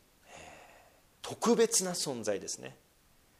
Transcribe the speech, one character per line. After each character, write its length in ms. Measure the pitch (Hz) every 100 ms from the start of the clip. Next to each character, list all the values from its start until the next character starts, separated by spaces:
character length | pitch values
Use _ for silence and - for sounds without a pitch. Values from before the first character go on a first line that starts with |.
| _ _ -
え 20 |
ー、 1000 | - - - - - - _ _ _ -
特 260 | - - 233
別 280 | 226 -
な 80 | 185
存 320 | 175 156 120
在 160 | 104 98
で 80 | 82
す 120 | -
ね。 160 | 131 - _ _ _ _ _